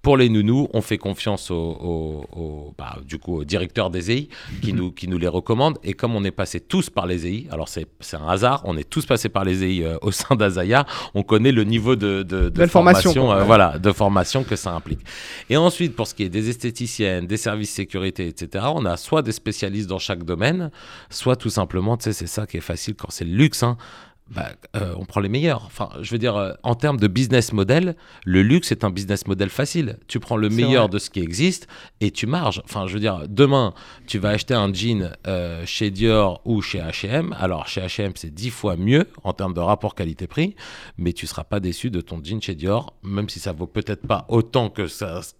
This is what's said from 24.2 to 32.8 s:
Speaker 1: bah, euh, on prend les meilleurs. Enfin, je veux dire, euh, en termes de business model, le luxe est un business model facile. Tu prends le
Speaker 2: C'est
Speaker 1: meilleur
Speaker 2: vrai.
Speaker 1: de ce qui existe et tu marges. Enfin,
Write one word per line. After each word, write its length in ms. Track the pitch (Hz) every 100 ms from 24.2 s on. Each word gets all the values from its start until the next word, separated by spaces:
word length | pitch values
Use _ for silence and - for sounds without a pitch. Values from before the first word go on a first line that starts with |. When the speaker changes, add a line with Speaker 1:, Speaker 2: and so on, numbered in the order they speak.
| _
Speaker 1:
bah, 160 | - - - - 110
euh, 200 | 98 87
on 80 | 95
prend 140 | 104
les 100 | 98
meilleurs. 320 | 123 160 139 -
Enfin, 220 | - 104 67
je 80 | -
veux 80 | 113
dire, 180 | 120 104
euh, 160 | 95 -
en 100 | 123
termes 240 | 120 151 135
de 80 | 104
business 460 | 92 127 123 117
model, 420 | 107 98 147 180 165 - - 92
le 160 | 92
luxe 300 | 104 170 -
est 120 | -
un 60 | 104
business 380 | 92 98 101 -
model 220 | 95 98
facile. 500 | - 143 175 131 107 -
Tu 120 | 120
prends 160 | - 110
le 140 | 107
Speaker 2:
C'est 60 | 113
Speaker 1:
meilleur 300 | 135 131 107
Speaker 2:
vrai. 60 |
Speaker 1:
de 40 | 98
ce 140 | -
qui 80 | 98
existe 480 | 82 90 175 180 - - - _
et 80 | 104
tu 160 | - 107
marges. 380 | 165 135 98 -
Enfin, 220 | 107